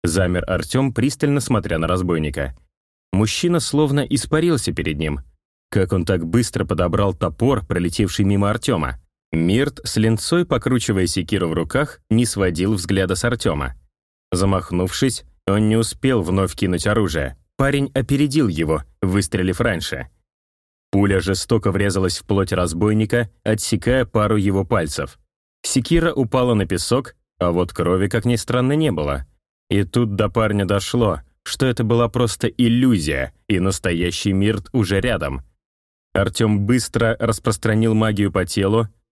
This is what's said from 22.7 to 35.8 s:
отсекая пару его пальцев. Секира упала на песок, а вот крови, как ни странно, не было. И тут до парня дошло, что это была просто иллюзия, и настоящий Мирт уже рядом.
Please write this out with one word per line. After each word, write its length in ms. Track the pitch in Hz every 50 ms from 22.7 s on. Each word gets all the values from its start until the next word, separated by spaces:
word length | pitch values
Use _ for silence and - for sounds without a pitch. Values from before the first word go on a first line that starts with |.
| 80 87 104 107 107 110 110 98 120 120 117 - - _ -
отсекая 640 | 107 110 107 - - 113 101 - 120 127 131 120
пару 320 | - - 110 104 104 107
его 280 | 107 95 101 95 98 95
пальцев. 540 | - 120 92 80 69 - - 71 - - _ _ _ _ _ _ _ _ _
Секира 520 | - - - 135 117 - 165 165 165 170 -
упала 400 | 139 127 110 - 127 123 123 117
на 120 | 104 95
песок, 500 | - 95 82 - - 120 135 135 - - _ _ _ _
а 140 | - 90 87
вот 220 | 85 90 90 87 -
крови, 340 | - 82 87 92 92 101
как 180 | 98 - 113 107
ни 100 | 120 120
странно, 380 | 107 - - 120 123 127 131 147
не 180 | 156 160 139
было. 340 | 87 78 73 71 69 69 - - _ _ _ _ _ _ _ -
И 140 | 101 101 92
тут 320 | 87 - 123 120 107 98
до 140 | 95 107 98
парня 360 | - 117 110 104 104 101 98
дошло, 560 | 90 101 98 - - - 123 113 101 80 - - _ _ _ -
что 220 | - - - 135
это 180 | 127 117 - 117
была 260 | 107 120 117 120 113
просто 380 | - 123 120 110 - - -
иллюзия, 840 | 117 - - 123 113 117 123 131 127 113 87 76 73 69 67 65 65 - _ _
и 120 | - 104 87
настоящий 720 | 92 95 92 - - 92 87 85 87 87 82 - - 101 95
Мирт 360 | 95 101 107 107 101 - - -
уже 260 | 127 101 87 98 98
рядом. 420 | 117 123 107 80 73 69 67 65 - _ _ _ _ _ _ _